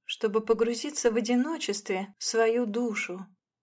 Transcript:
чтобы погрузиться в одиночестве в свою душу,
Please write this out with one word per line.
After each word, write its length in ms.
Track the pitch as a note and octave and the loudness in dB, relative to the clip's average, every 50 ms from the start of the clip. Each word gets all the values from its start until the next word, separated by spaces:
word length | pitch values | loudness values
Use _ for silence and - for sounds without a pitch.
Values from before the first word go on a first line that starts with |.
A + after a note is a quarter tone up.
| _ | _
чтобы 340 | - - - - G#3+ G3+ A3 | -12 -6 -2 -2 0 0 0
погрузиться 720 | A3 A3 A3+ G#3+ A3+ A#3 A#3+ A#3 - D4 D4 - - A#3+ | 2 2 2 2 2 0 0 -2 -6 -6 -6 0 2 2
в 60 | G#3+ A#3 | 2 2
одиночестве 960 | G#3+ A3 B3 B3 C4 D#4 E4 D#4 - - G3+ G#3 - - G3 F#3 G3 G3 - _ | 0 2 2 2 2 0 -2 -4 -4 -4 -4 -4 -4 -4 -4 -4 -4 -6 -10 _
в 60 | - | -6
свою 420 | - - A3 A3+ A3+ A3+ B3 B3 | -2 2 4 4 4 4 2 0
душу, 600 | G#3 G3+ A#3 B3 A#3 G#3 - - - F3+ F#3 F#3+ - _ _ _ _ _ _ | 0 -2 -2 -2 -2 -2 -4 -4 -6 -8 -10 -12 -16 _ _ _ _ _ _